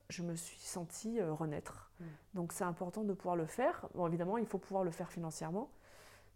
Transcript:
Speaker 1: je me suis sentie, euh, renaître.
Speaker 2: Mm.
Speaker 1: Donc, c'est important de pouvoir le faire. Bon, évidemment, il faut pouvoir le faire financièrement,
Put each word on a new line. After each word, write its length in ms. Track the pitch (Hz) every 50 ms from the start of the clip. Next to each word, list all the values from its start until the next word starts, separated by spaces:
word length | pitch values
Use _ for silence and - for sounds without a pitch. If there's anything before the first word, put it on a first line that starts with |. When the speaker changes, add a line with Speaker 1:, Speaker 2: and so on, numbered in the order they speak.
| - -
Speaker 1:
je 140 | - - 175
me 120 | 175 165
suis 240 | 165 - - - -
sentie, 640 | - - - 185 170 165 - - - 220 233 233
euh, 120 | 190 160 156
renaître. 600 | - 160 156 147 - - - - - - - - -
Speaker 2:
Mm. 40 | 175 160 151 151 - - -
Speaker 1:
Donc, 180 | 185 170 170 -
c'est 120 | - 190
important 400 | 180 170 - 190 175 175 214 220
de 80 | 202 190
pouvoir 240 | 180 - 185 175
le 100 | 170 160
faire. 400 | 156 - - 247 320 349 - - - -
Bon, 120 | - 175
évidemment, 320 | 165 170 165 175 180 208 240
il 80 | 220
faut 120 | 214 - 185
pouvoir 260 | - - 190 190 190
le 60 | 175
faire 200 | 160 - 180 -
financièrement, 600 | - 180 165 160 156 - 160 160 170 202 262 - - - - - - - - - - - - - -